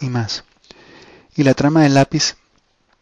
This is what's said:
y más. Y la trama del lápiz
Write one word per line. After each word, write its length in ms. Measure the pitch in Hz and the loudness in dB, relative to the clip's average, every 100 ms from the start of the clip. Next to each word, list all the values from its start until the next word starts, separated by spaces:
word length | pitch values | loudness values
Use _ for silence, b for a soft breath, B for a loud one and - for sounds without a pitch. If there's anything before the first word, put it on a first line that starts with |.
y 80 | 131 | -6
más. 340 | 123 107 - - _ - B B B B B B - | -6 -6 -10 -16 _ -20 B B B B B B -2
Y 80 | |
la 100 | 139 | 0
trama 300 | 131 143 160 | 2 2 2
del 100 | 147 | 2
lápiz 420 | 139 135 151 - - _ _ _ _ _ _ | 2 0 -2 -4 -8 _ _ _ _ _ _